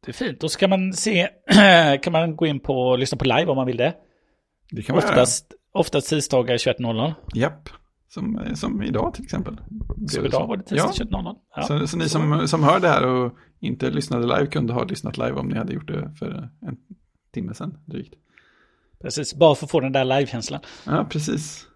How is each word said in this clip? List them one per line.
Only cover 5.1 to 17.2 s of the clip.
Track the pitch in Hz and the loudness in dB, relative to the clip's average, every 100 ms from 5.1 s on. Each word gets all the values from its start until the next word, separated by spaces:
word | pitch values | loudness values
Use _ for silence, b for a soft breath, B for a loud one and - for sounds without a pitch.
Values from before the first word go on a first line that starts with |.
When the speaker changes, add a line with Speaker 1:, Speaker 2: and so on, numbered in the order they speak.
Speaker 1:
Oftast, | 127 123 - _ - _ | 4 4 0 _ -20 _
oftast | 190 165 147 - | -2 0 0 0
tisdagar | 156 - 135 120 120 | -2 2 0 2 0
tjugoett | - - | 0 0
noll | 120 113 | -2 -2
noll. | 143 156 - | -2 -4 -6
Speaker 2:
Japp. | 107 139 - - - _ _ _ | -2 -2 -4 -20 -20 _ _ _
Som, | - - - | -10 -6 -6
eh, | - | -6
som | 151 - 196 | -6 -6 -4
idag | 208 208 349 | -4 -2 -4
till | - | -6
exempel. | - 202 - 220 | -8 -8 -8 -12
Speaker 1:
Som | - 214 - - | -14 -12 -10 -8
Speaker 2:
Blev | 190 147 | -6 -4
det | 135 | -2
Speaker 1:
idag | 131 | -2
Speaker 2:
så? | 226 | -2
Speaker 1:
var | 190 | -6
det | |
tisdag | - 143 - | -4 -2 0
Speaker 2:
Ja. | |
Speaker 1:
tjugoett | - 113 | -2 -4
noll | 190 | -6
noll. | 170 - _ 139 | -6 -12 _ -8
Ja. | |
Speaker 2:
Så, | - 147 151 | -2 -2 -2
så | 170 | -2
ni | |
Speaker 1:
Så. | 156 | -2
Speaker 2:
som, | 156 151 151 156 | 0 2 2 2
som | 160 | 4
hör | 147 185 | 4 6
det | 175 | 4
här | 143 127 | 4 2
och | 127 123 b b _ | 0 -2 b b _
inte | - 123 131 | -8 -4 -2
lyssnade | 147 147 123 120 | -4 -4 -2 0
live | 127 147 | 0 0
kunde | 151 120 | -2 -2
ha | 120 | -2
lyssnat | 117 101 - - | -4 -6 -8 -4
live | 120 | -4
om | 135 135 | -4 -4
ni | 110 | -6
hade | - | -6
gjort | - - | -8 -8
det | - - - | -8 -8 -10
för | - - 120 _ | -10 -10 -14 _
en | 180 127 _ 196 _ _ | -14 -14 _ -20 _ _